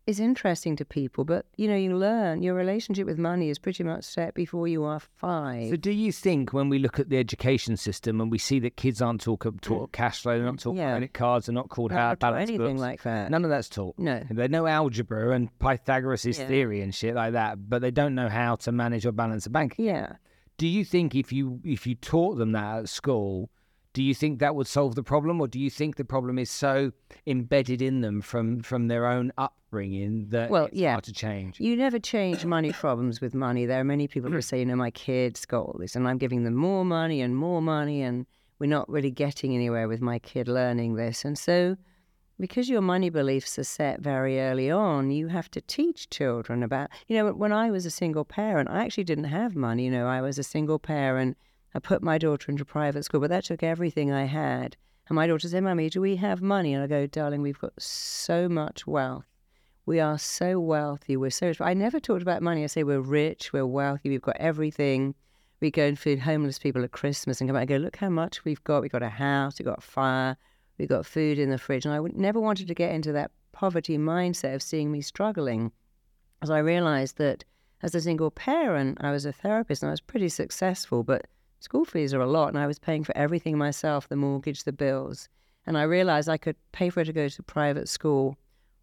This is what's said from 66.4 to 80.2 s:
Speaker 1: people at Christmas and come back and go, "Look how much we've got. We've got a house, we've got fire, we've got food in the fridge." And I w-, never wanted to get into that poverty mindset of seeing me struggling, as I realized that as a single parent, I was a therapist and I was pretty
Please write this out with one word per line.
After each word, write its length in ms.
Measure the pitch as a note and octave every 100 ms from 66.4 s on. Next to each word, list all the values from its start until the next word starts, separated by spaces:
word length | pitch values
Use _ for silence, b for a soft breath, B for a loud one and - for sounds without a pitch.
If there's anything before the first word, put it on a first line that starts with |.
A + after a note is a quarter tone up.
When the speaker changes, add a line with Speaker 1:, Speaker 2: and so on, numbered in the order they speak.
| C#3+ C#3
Speaker 1:
people 240 | C#3+ B2+
at 80 | B2
Christmas 480 | - C#3+ C#3 - B2
and 80 | C3
come 60 |
back 80 | C3+
and 60 | B2+
go, 80 | C#3
"Look 200 | E3+ -
how 120 | G3
much 340 | E3 E3 -
we've 180 | D#3 D3
got. 180 | - C#3+
We've 80 | C#3
got 120 | B2+
a 60 | A#2
house, 500 | A2 C#3 C#3 C#3 -
we've 80 | B2
got 160 | -
fire, 540 | - - C3+ C3 C3 C3 _ _ _ -
we've 100 | C#3+
got 160 | C3+ -
food 320 | D#3+ D#3 D3
in 120 | C3+
the 80 | C3
fridge." 260 | - C3
And 80 | D3
I 60 | D3
w-, 160 | E3 -
never 240 | G3 A3
wanted 260 | G#3+ F#3+ F3
to 60 |
get 200 | E3+ E3+
into 180 | D#3+ D3+
that 180 | D3 D3+ - _
poverty 460 | - F#3+ E3+ D#3+ D3+
mindset 560 | D#3 F3 F3+ E3+ C3+
of 80 | C3+
seeing 280 | - D#3+ D3
me 100 | D3
struggling, 720 | C#3+ - G#3 F#3+ C3+ A2+ A2+ - _ _ _ _ _ _
as 100 | D#3
I 80 | D#3
realized 580 | D#3 F3 E3 C#3 C3+ -
that 260 | C#3+ - - _ _ _
as 120 | D#3+
a 60 | E3+
single 300 | E3 D#3+ D#3
parent, 680 | - - D#4+ C4+ D3+ C3+ -
I 100 | C#3+
was 160 | C#3+ C#3+
a 60 |
therapist 500 | - G3+ A3 A3+ C#3+
and 80 | D3
I 20 |
was 80 | D3+
pretty 280 | - A3+